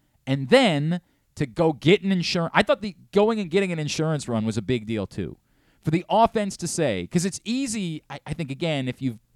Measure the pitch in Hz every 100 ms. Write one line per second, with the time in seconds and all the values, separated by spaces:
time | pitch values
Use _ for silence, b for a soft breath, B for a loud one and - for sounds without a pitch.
0 | _ _ - 139 131 254 254 147 151 175
1 | - _ _ - 147 110 165 139 143 202
2 | 190 190 170 180 165 156 220 277 208 165
3 | - 190 214 226 180 180 196 165 151 -
4 | 156 151 123 117 107 110 98 127 107 110
5 | 95 - 80 - _ _ _ _ - 160
6 | - 196 226 226 202 - 175 - 147 95
7 | 87 180 190 - 196 247 269 214 180 156
8 | - 143 - 151 147 135 170 147 127 123
9 | 131 110 _